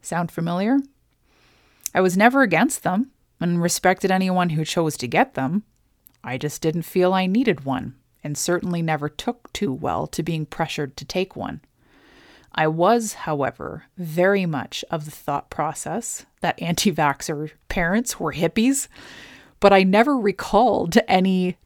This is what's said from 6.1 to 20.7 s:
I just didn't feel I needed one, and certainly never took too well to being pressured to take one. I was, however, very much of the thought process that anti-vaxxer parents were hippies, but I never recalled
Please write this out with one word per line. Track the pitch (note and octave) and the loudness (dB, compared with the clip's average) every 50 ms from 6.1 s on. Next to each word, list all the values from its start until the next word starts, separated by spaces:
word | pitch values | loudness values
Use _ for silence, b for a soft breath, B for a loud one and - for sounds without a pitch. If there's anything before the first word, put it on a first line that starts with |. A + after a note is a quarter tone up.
| _ _ | _ _
I | - - B2 C3 | -12 -10 -8 -6
just | D3 D3 - - | -6 -6 -6 -2
didn't | - D#3+ D#3 F3 | -2 -2 0 -2
feel | D#3+ - - F#3 F3+ F3+ | -6 -2 0 2 2 4
I | F#3+ F#3+ F#3 | 4 2 0
needed | F#3 F#3+ A#3 C#4 A#3 F3+ - C3+ | 2 2 2 2 2 0 0 -2
one, | C3+ C3 - - - - _ _ _ _ _ | -4 -4 -4 -4 -8 -12 _ _ _ _ _
and | _ D3+ D3 - | _ -8 -6 -4
certainly | - - F3 F3 - F3+ F3 E3+ | -2 0 0 0 0 -2 -2 -2
never | E3+ D#3+ D#3 D3 D3 D3 | -2 -2 -2 -2 -4 -6
took | - - - - A#3+ _ _ - | -8 -6 -6 -6 -6 _ _ -16
too | _ - G#3 G3+ | _ -4 -4 -4
well | C3 C#3+ D#3+ - E2 - D3 | -4 -4 -4 -2 -2 -2 -4
to | D3 - - | -4 -6 -6
being | E3 E3 E3 D#3+ D#3 | -4 -4 -2 -4 -4
pressured | - - - E3 D3+ - - D3 C#3 B2+ - | -8 -4 -6 -4 -4 -2 -6 -6 -6 -8 -14
to | C#3+ | -14
take | - - F#3 F#3+ F#3 - | -6 -4 -4 -4 -4 -6
one. | - - - - - _ _ b b b b b b b b b b b b b b b b - | -10 -10 -10 -10 -12 _ _ b b b b b b b b b b b b b b b b -2
I | - D#3+ D#3 | 0 0 2
was, | D#3+ E3 F3 F#3+ A#3 A#3+ A3+ G3+ - | 2 4 4 4 4 4 0 -4 -10
however, | - - - D#3 C#3+ C3+ - - - - - - - - _ _ | -8 -6 -4 -2 -2 -2 -4 -4 -8 -12 -10 -10 -12 -16 _ _
very | - F3+ D#3+ D3+ F3 F3 F#3+ G3+ G3+ F#3 | -12 -10 -6 0 2 4 4 4 2 0
much | E3+ D#3 C3 A2+ - - - - - | -2 -4 -4 -6 -8 -10 -12 -8 -6
of | - D#3+ D3+ | -6 -6 -6
the | D#3 | -8
thought | - - - - C#3+ C#3+ - _ | -16 -12 -6 -4 -4 -4 -6 _
process | - - D3+ D#3 D#3 - - D3+ D#3+ G#3+ A#3 - - - - _ _ _ | -6 -4 -4 -4 -4 -6 -8 -6 -6 -6 -6 -8 -10 -10 -14 _ _ _
that | - E3+ - - | -4 -4 -4 -2
anti-vaxxer | - E3 E3+ - - G3 E3+ F3 D#3 C#3+ C#3 - - - D#3+ D3 D#3 D3+ - _ _ _ | -2 -2 -2 2 2 0 2 2 2 2 0 0 -6 -8 -6 -6 -6 -10 -12 _ _ _
parents | - G3 F3 E3 F#3 A3 A#3+ - - - | -2 -2 0 2 2 0 0 -2 -6 -4
were | F3+ D#3 | -4 -4
hippies, | C#3 D3 F3+ D#3+ - A3 A3 C4 C4+ - - - B B B B B B B B B B B B B B | -2 0 -2 0 2 2 2 2 2 0 -4 -8 B B B B B B B B B B B B B B
but | - G3+ | 6 6
I | G3 F#3+ | 6 8
never | F#3+ F#3+ F#3+ G#3 A#3 - D4 | 6 4 4 4 4 4 2
recalled | B3+ G#3 G#3 F#3 - - - - G3+ B3 B3 | 0 0 -2 -2 -2 -6 0 2 4 4 4